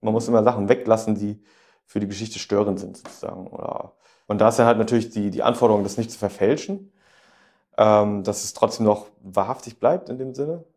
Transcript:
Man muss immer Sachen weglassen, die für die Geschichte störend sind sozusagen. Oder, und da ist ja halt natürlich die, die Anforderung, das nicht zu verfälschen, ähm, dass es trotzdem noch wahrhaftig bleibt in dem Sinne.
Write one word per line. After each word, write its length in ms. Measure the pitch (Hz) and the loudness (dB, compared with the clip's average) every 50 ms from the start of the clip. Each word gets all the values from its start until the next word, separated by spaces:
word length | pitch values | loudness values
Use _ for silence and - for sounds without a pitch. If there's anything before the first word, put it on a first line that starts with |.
Man 120 | - 113 107 | -2 0 -2
muss 160 | 113 113 - | -2 -2 2
immer 160 | 120 113 107 | 2 4 4
Sachen 240 | 120 120 107 101 101 | 4 2 2 2 2
weglassen, 480 | 120 - - 107 110 110 - - 107 | 2 2 4 0 0 2 2 -2 -4
die 260 | 101 104 104 104 104 _ _ _ _ _ _ _ _ _ | -2 -4 -8 -8 -10 _ _ _ _ _ _ _ _ _
für 140 | _ _ 110 | _ _ -6
die 80 | 104 | -4
Geschichte 320 | 98 101 95 113 110 - - | -4 -6 -8 -10 -10 -10 -12
störend 400 | - - - 101 104 101 95 92 | -8 -2 0 0 2 0 -2 -6
sind 180 | 95 92 95 | -8 -14 -16
sozusagen. 520 | - _ - - - - - - - 92 - | -18 _ -20 -18 -12 -12 -12 -12 -12 -16 -16
Oder, 460 | - - - - - - - - _ _ _ _ _ _ _ _ | -14 -12 -12 -10 -10 -10 -12 -14 _ _ _ _ _ _ _ _
und 120 | 104 104 | -2 2
da 80 | 107 110 | 4 4
ist 80 | 113 - | 4 6
ja 60 | 120 | 4
halt 120 | 117 120 107 | 4 6 4
natürlich 320 | 113 110 123 117 110 113 | 2 2 2 0 0 -2
die, 200 | - 110 104 101 | -6 -6 -6 -4
die 120 | 92 - - | -4 0 0
Anforderung, 400 | - 123 123 123 113 107 104 101 | 0 0 4 4 4 4 4 2
das 140 | 98 - - | -2 -4 -6
nicht 140 | 113 113 - | -6 -6 -8
zu 60 | - | -6
verfälschen, 720 | - 101 - - 95 101 135 151 - - 196 196 196 _ _ _ _ _ _ _ _ _ _ _ _ _ _ _ _ _ _ | -6 -6 -4 0 0 0 0 0 -2 -8 -10 -10 -10 _ _ _ _ _ _ _ _ _ _ _ _ _ _ _ _ _ _
ähm, 460 | - 107 107 107 107 104 104 104 101 95 | 4 4 6 6 6 4 2 -2 -4 -4
dass 220 | 101 101 - - | -4 -6 -6 -6
es 80 | - - | -12 -4
trotzdem 320 | - - 110 - - 113 | -2 -2 -2 0 0 2
noch 200 | 107 104 104 - - _ _ _ | 2 2 0 -2 -18 _ _ _
wahrhaftig 580 | 95 92 101 98 101 127 - - 120 117 _ | -6 -2 -2 -2 -2 -4 -10 -10 -20 -16 _
bleibt 280 | - 120 160 185 180 - | 0 2 2 0 -4 -10
in 80 | - 127 | -12 -10
dem 160 | 131 131 127 | -10 -12 -8
Sinne. 300 | 131 143 151 165 175 160 _ _ | -8 -6 -6 -6 -10 -12 _ _